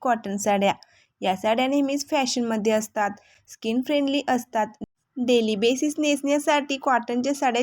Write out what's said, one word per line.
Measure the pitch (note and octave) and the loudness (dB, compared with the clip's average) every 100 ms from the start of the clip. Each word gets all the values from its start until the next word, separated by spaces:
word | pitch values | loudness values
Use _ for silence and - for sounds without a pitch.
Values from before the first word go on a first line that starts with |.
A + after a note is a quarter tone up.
कॉटन | B3+ A#3 G3+ G3 | 0 -2 -2 -4
साड्या. | G#3 G3+ G3 - _ _ _ _ | 0 2 2 0 _ _ _ _
या | G3 F#3+ | -2 0
साड्या | G#3+ A#3 C4 | 0 0 2
नेहमीच | C#4+ C#4 C#4+ - | 2 0 -2 -2
फॅशनमध्ये | D4+ B3+ B3+ A#3 A3 G#3+ | -2 0 -2 -2 0 0
असतात, | A3 G#3+ A3 G#3 G3+ _ _ - | 0 -2 -2 -4 -4 _ _ -20
स्किन | - A3 A#3+ B3+ | -10 -4 -2 0
फ्रेंडली | D4 C#4 C#4 C#4 | 0 0 0 0
असतात. | B3+ - A3 G#3+ - - _ _ - | -2 -2 -4 -4 -6 -18 _ _ -4
डेली | B3 A#3+ A3 G#3 | 2 2 2 2
बेसिस | A#3 C4 D4+ D4+ | 0 2 -2 0
नेसण्यासाठी | D4+ C#4+ C#4 C#4+ D#4+ D4 D4 C4+ | 0 0 2 0 2 0 0 -4
कॉटनच्या | C#4+ A#3+ A3+ A#3+ C4 | 0 0 0 -2 -2
साड्या | C#4 C4+ A#3 | 0 0 0